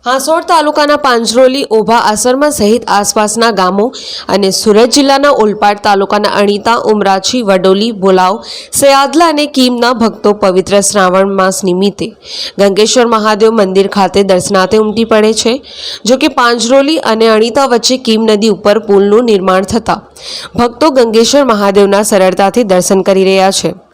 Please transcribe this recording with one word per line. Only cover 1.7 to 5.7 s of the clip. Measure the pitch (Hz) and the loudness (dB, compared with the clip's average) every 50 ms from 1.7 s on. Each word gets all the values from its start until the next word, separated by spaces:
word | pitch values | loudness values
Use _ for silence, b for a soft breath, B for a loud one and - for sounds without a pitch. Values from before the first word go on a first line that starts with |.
ઓભા, | 214 220 208 175 226 | -2 -2 0 2 0
આસરમા | 233 - 208 214 202 - 247 247 269 294 302 | 0 2 0 -2 -2 0 -2 0 0 0 -2
સહિત | 294 - 220 208 220 240 233 | 0 0 0 0 0 0 0
આસપાસના | - 190 202 208 196 - 226 214 208 208 226 226 233 | -2 -2 -2 -2 -2 -2 -2 -2 -2 -2 0 0 0
ગામો | 220 190 185 180 185 202 208 254 262 B B B B B B - | 0 0 -2 0 0 0 -2 -2 -4 B B B B B B -4
અને | 190 196 202 190 | -2 -2 0 -2
સુરત | 180 - - 220 202 208 240 247 | -2 -2 0 2 4 4 2 2
જિલ્લાના | 226 285 277 277 269 269 277 294 | 2 0 2 2 2 2 2 0
ઓલપાડ | 277 - 214 214 196 208 208 202 | 2 2 0 0 0 0 0 0